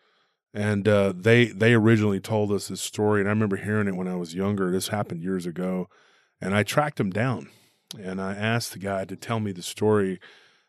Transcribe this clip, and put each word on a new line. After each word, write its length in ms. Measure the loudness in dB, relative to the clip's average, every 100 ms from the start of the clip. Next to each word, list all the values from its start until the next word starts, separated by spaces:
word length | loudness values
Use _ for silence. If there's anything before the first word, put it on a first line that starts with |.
| _ _ _ _ _
And, 340 | -4 0 2 4
uh, 280 | 4 4 2
they, 300 | 4 6 6
they 260 | 4 4
originally 480 | 6 6 6 4 0
told 320 | -2 -2 0
us 160 | -2 -4
this 140 | -8
story. 380 | -8 -2 0 2
And 80 | 2
I 40 |
remember 240 | 0 0 -2
hearing 320 | -2 -2 -2
it 80 | -2
when 120 | -4
I 80 | -6
was 180 | -6
younger. 360 | -4 -2 0 0
This 180 | 0 -2
happened 340 | -4 -4 -6
years 240 | -4 -4 -4
ago. 420 | -6 -4 -4 -6 _ _ _ _ _
And 120 | -2
I 80 | 0
tracked 380 | 0 0 -2 -2
him 80 | -4
down. 400 | -2 -2 -4 -8 _ _ _ -20 -14
And 220 | -10 -6
I 140 | -6
asked 400 | -4 -2 -2 -4
the 40 | -8
guy 280 | -6 -4 -6
to 100 | -10
tell 240 | -6 -4
me 120 | -4
the 100 | -6
story. 580 | -10 -2 2 4 2 -2 -10 -20 _ _